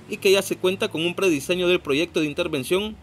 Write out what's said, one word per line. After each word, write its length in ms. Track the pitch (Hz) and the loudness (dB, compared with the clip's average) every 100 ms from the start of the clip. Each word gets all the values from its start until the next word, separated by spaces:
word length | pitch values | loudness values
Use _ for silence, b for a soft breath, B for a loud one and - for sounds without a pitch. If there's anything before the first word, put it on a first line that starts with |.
| - | -14
y 80 | 214 | -2
que 160 | 202 | 2
ya 80 | 196 | 2
se 160 | 185 180 | 2 -2
cuenta 320 | 185 190 214 | -2 -2 -4
con 160 | 151 | -2
un 100 | 170 | -4
prediseño 540 | 175 185 151 135 180 180 | 0 2 2 0 0 2
del 120 | 180 | 2
proyecto 380 | 151 139 170 180 | 2 0 0 0
de 80 | 151 | -2
intervención 720 | 143 170 151 123 180 214 214 | -2 -4 -4 0 -2 -2 -8